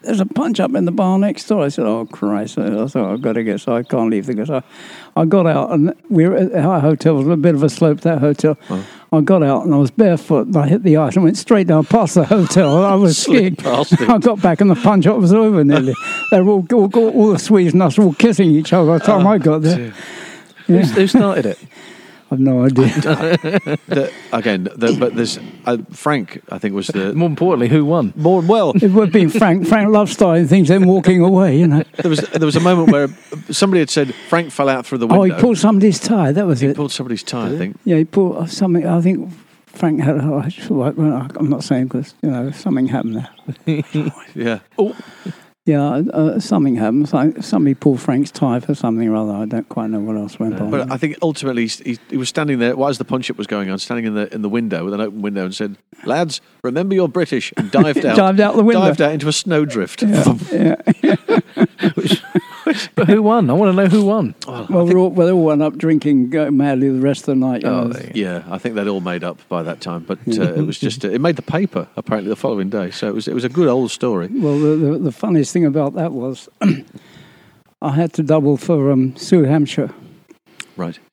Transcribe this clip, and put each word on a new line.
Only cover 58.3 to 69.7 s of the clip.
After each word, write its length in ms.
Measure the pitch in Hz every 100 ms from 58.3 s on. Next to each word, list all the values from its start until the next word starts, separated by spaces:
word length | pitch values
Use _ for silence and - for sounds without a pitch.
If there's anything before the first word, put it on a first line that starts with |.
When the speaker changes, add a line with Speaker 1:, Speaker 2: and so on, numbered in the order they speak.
| 196
Speaker 1:
out 160 | 208 226
the 80 |
window. 220 | 214 226 190
Speaker 2:
Dived 140 | 151
out 80 | 151
into 160 | 156 147
a 40 |
snowdrift. 720 | 151 196 156 147 113 90 -
Speaker 1:
Yeah, 340 | 214 208 - 117 -
Speaker 2:
<laughs> 0 | - - - - -
Speaker 1:
yeah. 120 | 294 - - 453 - - - - - -
Speaker 3:
Which, 260 | - - 784 - 932 - - 214 - -
but 120 | 180
who 140 | 208
won? 260 | 214 233 143
I 40 |
wanna 200 | 151 208
know 140 | 185 196
who 180 | 208 196
won. 300 | 214 131 - -
Speaker 2:
Well, 200 | 123 110
Speaker 1:
Well, 100 | 180
Speaker 2:
I 40 |
Speaker 1:
we 40 | 175
Speaker 2:
think 100 | 180
Speaker 1:
all, 100 | 185
well, 180 | 185 170
they 60 |
all 100 | 185
went 180 | 160 151
up 160 | 151 151
drinking, 520 | 160 156 151 139 123
go 200 | 156 143
madly 380 | 139 143 131 139
the 120 | 131
rest 200 | 139 135
of 40 | -
the 80 | 131
night, 280 | 131 123
you 40 | 117
Speaker 3:
Oh, 140 | 101
Speaker 1:
know. 40 | 120
Speaker 3:
there 140 | - -
you 60 |
go. 60 | 110 95
Speaker 2:
Yeah, 120 | 87 85
I 80 | 92
think 160 | 120 107
they'd 120 | 101
all 140 | 98
made 220 | 90 87
up 140 | 87 - _
by 140 | 87
that 180 | 82